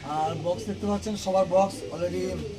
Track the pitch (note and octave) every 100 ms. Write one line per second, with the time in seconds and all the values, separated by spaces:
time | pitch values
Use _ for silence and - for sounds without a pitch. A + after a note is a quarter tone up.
0 | C3+ D#3 D#3 D#3+ D#3+ F3+ G#3+ G3 G#3 G3+
1 | G#3+ G#3 F#3+ F#3+ F#3 F#3 G3 - - E3
2 | F3 F3+ F#3 - D3